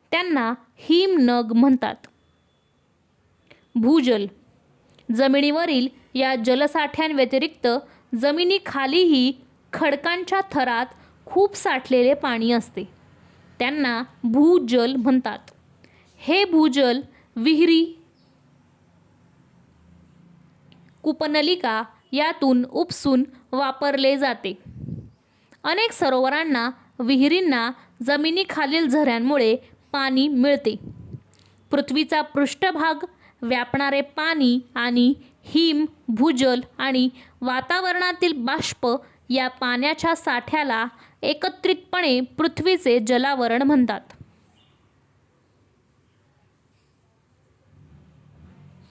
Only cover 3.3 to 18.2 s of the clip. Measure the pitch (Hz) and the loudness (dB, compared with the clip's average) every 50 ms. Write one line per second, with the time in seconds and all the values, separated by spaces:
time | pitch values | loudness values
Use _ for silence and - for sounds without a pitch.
3.3 | _ _ _ _ - _ _ _ _ 240 220 247 311 330 254 254 233 208 202 196 | _ _ _ _ -20 _ _ _ _ 0 2 4 4 4 4 2 0 0 -2 -6
4.3 | - _ _ _ _ _ _ _ _ _ _ _ _ _ _ - 226 226 269 269 | -10 _ _ _ _ _ _ _ _ _ _ _ _ _ _ -4 0 2 2 4
5.3 | 269 285 285 294 294 320 339 339 294 254 247 262 - - _ _ _ 254 262 262 | 4 4 2 2 0 0 0 0 0 0 0 -2 -6 -14 _ _ _ -2 -2 0
6.3 | 262 247 220 254 254 262 294 294 - 330 294 285 - - 320 311 311 277 254 240 | -2 -2 0 0 2 2 2 0 0 -2 -4 -2 -2 -4 -4 -2 2 0 0 2
7.3 | 269 262 302 320 - _ - 240 233 277 - - - _ _ _ - 226 240 285 | 2 -2 -2 -2 -6 _ -2 -2 -2 -2 -6 -10 -20 _ _ _ -6 -2 -2 -2
8.3 | 294 330 359 359 392 381 - - - 277 269 262 285 359 370 339 302 254 247 254 | 0 0 0 0 0 0 -2 -6 -6 -4 -4 0 2 4 4 4 4 4 2 0
9.3 | 254 - - _ _ _ _ _ - - 320 294 277 285 294 339 349 359 359 - | -2 -6 -14 _ _ _ _ _ -6 -2 0 0 -2 -2 -2 -4 -4 -4 -4 -2
10.3 | 381 381 381 381 - 285 254 254 233 226 254 254 - - - - _ _ _ - | -2 -2 -2 -2 -2 -2 -2 0 -2 -4 -4 -6 -10 -20 -20 -20 _ _ _ -4
11.3 | - 349 403 403 403 - - 392 294 262 262 - 262 247 247 254 285 277 - 277 | 0 2 2 2 0 -4 -2 -2 -2 -4 -2 0 2 4 4 4 2 2 0 -4
12.3 | 240 226 226 226 240 233 220 - - 190 202 - - _ _ _ _ _ _ _ | -2 0 0 0 0 0 -2 -4 -12 -12 -14 -14 -18 _ _ _ _ _ _ _
13.3 | _ _ _ _ - _ 247 254 294 302 277 247 233 233 254 - - _ - 233 | _ _ _ _ -8 _ -4 -4 -2 -2 -2 -2 -2 -4 -6 -10 -12 _ -4 0
14.3 | 220 269 294 330 359 349 269 226 240 247 233 247 269 269 220 269 262 262 247 220 | 2 4 6 6 6 4 2 2 2 2 2 2 0 0 0 2 2 2 0 -2
15.3 | 208 - - - - _ _ _ _ _ - _ _ _ _ _ _ _ - - | -10 -10 -16 -20 -20 _ _ _ _ _ -20 _ _ _ _ _ _ _ -2 0
16.3 | 330 381 403 381 339 320 311 311 247 277 269 247 240 262 277 - _ _ _ _ | 2 2 2 2 4 4 4 4 4 2 2 2 2 -2 -4 -10 _ _ _ _
17.3 | _ 233 226 302 320 294 339 339 330 320 330 339 - - _ _ _ _ | _ -2 0 2 4 4 4 4 4 4 2 0 -4 -16 _ _ _ _